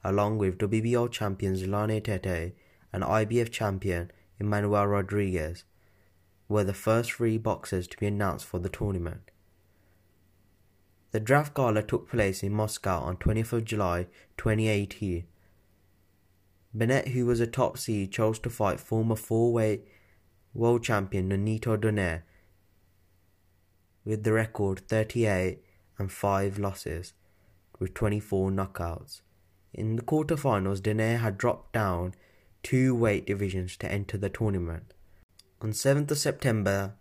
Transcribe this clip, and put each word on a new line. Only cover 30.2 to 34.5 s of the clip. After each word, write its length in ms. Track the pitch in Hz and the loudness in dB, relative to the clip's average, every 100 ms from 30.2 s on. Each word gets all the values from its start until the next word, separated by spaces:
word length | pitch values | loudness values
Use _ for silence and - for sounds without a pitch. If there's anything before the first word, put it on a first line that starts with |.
| 151 160 139 107 95 98 | 0 0 2 2 0 0
Donaire 380 | 101 107 110 117 | 0 0 2 2
had 180 | 113 98 | 0 0
dropped 340 | 123 - - | -2 -2 -4
down 420 | 113 101 87 90 - _ _ _ _ | -2 0 0 -4 -8 _ _ _ _
two 320 | - 127 131 | 0 2 4
weight 320 | 123 113 101 - | 4 2 2 0
divisions 520 | 98 101 92 90 - | -2 0 -2 -4 -6
to 120 | - | -4
enter 280 | 101 98 101 | -4 -4 -4
the 100 | 98 | -4
tournament. 640 | - 110 | 0 0